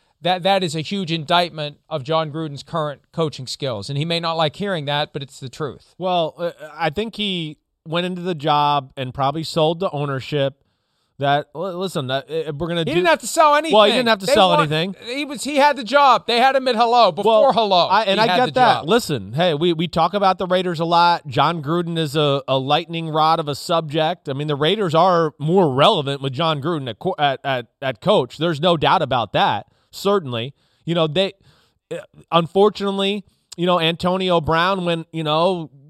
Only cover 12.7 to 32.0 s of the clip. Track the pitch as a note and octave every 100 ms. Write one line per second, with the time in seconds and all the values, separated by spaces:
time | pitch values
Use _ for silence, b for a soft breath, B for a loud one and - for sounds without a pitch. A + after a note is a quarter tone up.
12.7 | E3+ E3 E4 F4+ D4+ A3+ - D#4 D4 D#4+
13.7 | G#3+ G#3 A#3 A#3 A3 F#3 G3+ F#3+ E3+ D3+
14.7 | D#3 F3+ F#3 A3 C4 D4 C#4 B3 D4 D4
15.7 | C4+ G#3+ C#4+ C#4 A3 - A#3 C4 C4+ C4
16.7 | A3 A#3 A#3+ G#3+ E3 G3+ A3 C4+ G#3 G#3+
17.7 | F3+ E3 F#3+ G3+ G3 A3 F3+ E3+ B3+ A#3+
18.7 | C3+ C#3 A3+ - C#3 F#2+ B2+ F3+ D3 F3
19.7 | D#3+ E3+ E3 E3 G3+ G3 F#3 F#3 F#3 F3+
20.7 | D#3+ E3 F3 F3 E3+ D3+ A#2 C#3+ E3+ C#3+
21.7 | E3+ E3 E3 D#3 D3+ D3 C#3 C3 C3+ C3+
22.7 | D3+ E3 E3 D#3+ D#3 D#3 E3 D3+ C#3 -
23.7 | E3+ D#3 D#3 D#3 F3 - C3+ D3+ C#3+ D3+
24.7 | G#3+ F#3+ D#3+ F#3 F3 D#3+ - D3 F#3 E3
25.7 | B2+ E3 G3+ C#3 C#3 C#3 B2+ E3 D3 C#3
26.7 | E3 C3 G#2+ F#3 F3+ C#3+ C3+ C#3 B2+ A#2
27.7 | _ C3+ B2 E3+ G3+ B2+ - E3 C#3+ F3+
28.7 | E3+ C#3+ - C#3+ B2+ G#2+ D3+ F#3+ G#2 -
29.7 | _ _ - G3 G3+ C#3+ A#2+ B2 - _
30.7 | _ - E3+ D#3+ D3+ F#3+ - b b b
31.7 | b - E3